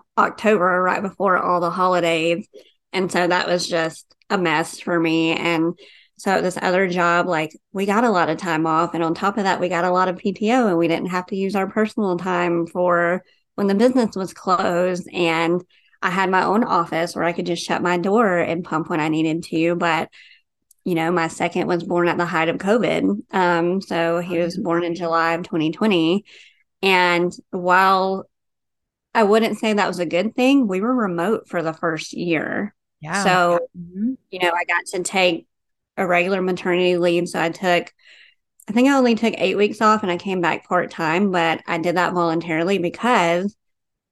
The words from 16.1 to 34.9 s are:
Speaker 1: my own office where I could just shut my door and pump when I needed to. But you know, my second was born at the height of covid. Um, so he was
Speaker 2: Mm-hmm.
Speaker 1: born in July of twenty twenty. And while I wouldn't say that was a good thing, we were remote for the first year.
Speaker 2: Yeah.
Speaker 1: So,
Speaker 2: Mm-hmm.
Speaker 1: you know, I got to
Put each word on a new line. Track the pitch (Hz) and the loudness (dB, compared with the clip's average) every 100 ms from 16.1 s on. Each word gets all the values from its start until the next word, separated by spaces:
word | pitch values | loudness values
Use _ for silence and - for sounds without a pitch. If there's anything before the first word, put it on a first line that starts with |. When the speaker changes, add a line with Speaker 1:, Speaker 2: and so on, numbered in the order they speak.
| 180 190 | -2 0
Speaker 1:
my | 185 | 2
own | 175 202 240 | 2 2 2
office | 180 170 160 170 - | 0 0 -2 -4 -2
where | 170 | -2
I | |
could | 175 175 | -2 -4
just | 170 | -4
shut | - 170 | -4 -2
my | 175 180 | 0 0
door | 185 214 214 175 | 2 2 2 2
and | - 170 | 0 -4
pump | 175 156 165 | -4 -4 -2
when | 170 | -2
I | 156 | -2
needed | 156 160 160 - | 0 0 -2 -4
to. | 160 165 175 | -2 0 0
But | 170 160 - - - _ _ _ _ _ | 0 0 -4 -12 -20 _ _ _ _ _
you | 185 165 | -4 0
know, | 165 | 0
my | 175 160 | 0 0
second | - 175 180 - | -2 -4 -2 -2
was | 175 | -2
born | 170 175 175 | -2 0 2
at | 170 | 0
the | 170 | -2
height | 170 160 | 0 0
of | - | 0
covid. | 196 233 180 160 - 208 - | 0 0 2 0 0 -2 -4
Um, | 196 175 170 175 190 | 0 2 2 0 -2
so | - 170 170 170 | -2 -2 0 -2
he | 175 175 | -2 -2
was | 175 180 | -2 -4
Speaker 2:
Mm-hmm. | |
Speaker 1:
born | 170 170 | -2 -2
in | 175 170 | -2 -4
July | 170 165 165 | -2 0 0
of | 170 | -2
twenty | 180 170 156 | -4 -2 -2
twenty. | 160 220 175 160 202 - - - _ _ _ | 0 0 2 2 0 -4 -16 -20 _ _ _
And | 190 185 180 175 175 - - | 2 4 4 2 0 -4 -10
while | 185 180 180 190 190 190 190 - _ _ _ _ _ _ _ _ | -4 2 4 4 4 0 -4 -8 _ _ _ _ _ _ _ _
I | 226 | 0
wouldn't | 202 220 330 214 | 4 4 2 -2
say | 220 | 0
that | 208 185 | 0 0
was | 175 | -2
a | 165 | -2
good | 170 214 - | -2 -2 2
thing, | 254 277 220 | 4 4 2
we | 185 | 0
were | 226 254 | 0 0
remote | 208 170 180 220 - | -2 -2 -2 -2 -4
for | 175 | -6
the | 160 | -4
first | 160 170 156 - | -4 -4 -4 -8
year. | - 175 160 - - 208 - _ _ | -8 -2 -2 -2 -4 -6 -10 _ _
Speaker 2:
Yeah. | 151 196 | -8 -2
Speaker 1:
So, | 190 180 175 175 170 180 | 2 2 2 0 -2 -12
Speaker 2:
Mm-hmm. | 175 185 233 262 _ | -14 -6 -4 -4 _
Speaker 1:
you | 185 | -4
know, | 180 | -2
I | 170 175 | 0 -2
got | 170 | -4
to | - | -4